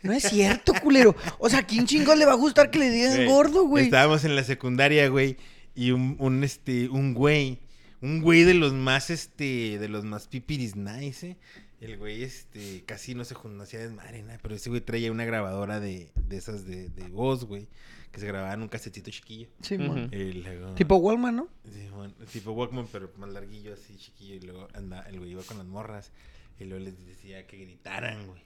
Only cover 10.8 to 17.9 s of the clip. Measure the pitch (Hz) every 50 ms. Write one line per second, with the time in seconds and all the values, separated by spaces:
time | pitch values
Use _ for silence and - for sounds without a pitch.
10.8 | 98 101 107 127 143 143 131 - 175 180 180 _ _ _ - - - - _ _
11.8 | 113 113 110 98 104 107 107 113 131 127 - - - - - 104 101 98 95 90
12.8 | - - 110 101 - 127 123 120 120 - 120 - - 110 104 101 101 - - 110
13.8 | 113 117 113 107 107 - 117 113 104 95 117 107 - 107 107 104 - 120 120 120
14.8 | - - 117 117 117 113 110 113 117 117 113 110 101 95 95 98 101 98 107 107
15.8 | 104 98 92 90 85 - _ - - - 98 95 - - 107 101 92 92 90 92
16.8 | 92 87 85 - 92 90 104 107 120 135 135 123 123 107 101 101 107 - - -
17.8 | - -